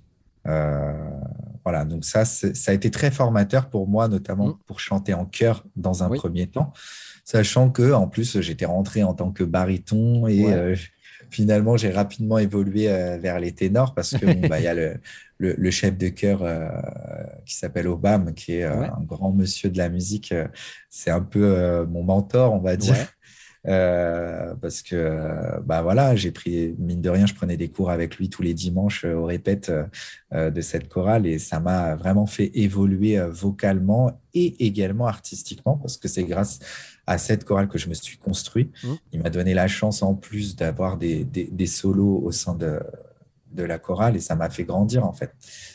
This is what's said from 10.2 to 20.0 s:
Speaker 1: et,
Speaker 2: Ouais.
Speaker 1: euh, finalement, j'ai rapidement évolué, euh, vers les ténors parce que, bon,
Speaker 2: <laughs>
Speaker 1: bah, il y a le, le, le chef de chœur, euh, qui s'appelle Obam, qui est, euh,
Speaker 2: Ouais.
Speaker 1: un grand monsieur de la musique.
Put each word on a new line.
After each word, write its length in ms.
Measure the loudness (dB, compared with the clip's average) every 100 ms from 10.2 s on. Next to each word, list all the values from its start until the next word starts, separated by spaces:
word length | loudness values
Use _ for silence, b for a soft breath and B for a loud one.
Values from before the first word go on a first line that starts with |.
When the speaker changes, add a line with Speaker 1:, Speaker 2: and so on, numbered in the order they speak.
| 4
Speaker 1:
et, 160 | 4
Speaker 2:
Ouais. 80 | 6
Speaker 1:
euh, 200 | 4 2 0 -4 B B B B
finalement, 460 | 0 4 4 6 4
j'ai 140 | 4
rapidement 480 | 2 0 -2 0 2
évolué, 500 | 2 2 0 2 2
euh, 300 | 2 0 -2
vers 220 | -4 -2
les 120 | -4
ténors 400 | -2 0 2 2
parce 180 | 0 -4 0
que, 80 | 4
bon, 220 | 4 4
Speaker 2:
<laughs> 0 |
Speaker 1:
bah, 120 | 2
il 40 |
y 40 | 0
a 60 |
le, 200 | 0 -2 -4 B B B -4
le, 160 | -2 0
le 120 | 0
chef 260 | 2 0 0
de 100 | -2
chœur, 340 | 0 0 2
euh, 240 | 0 -2 -4 -6 -8 -10 -12 -12 -14 -16
qui 120 | -12 -8
s'appelle 320 | -6 -2 -2
Obam, 440 | 0 4 4 2
qui 200 | -4 -4
est, 100 | -2
euh, 140 | 0 -2
Speaker 2:
Ouais. 40 | -2 -4
Speaker 1:
un 60 |
grand 300 | -6 -4 0
monsieur 360 | 2 2 0 -2
de 100 | 0
la 100 | 0
musique. 420 | -2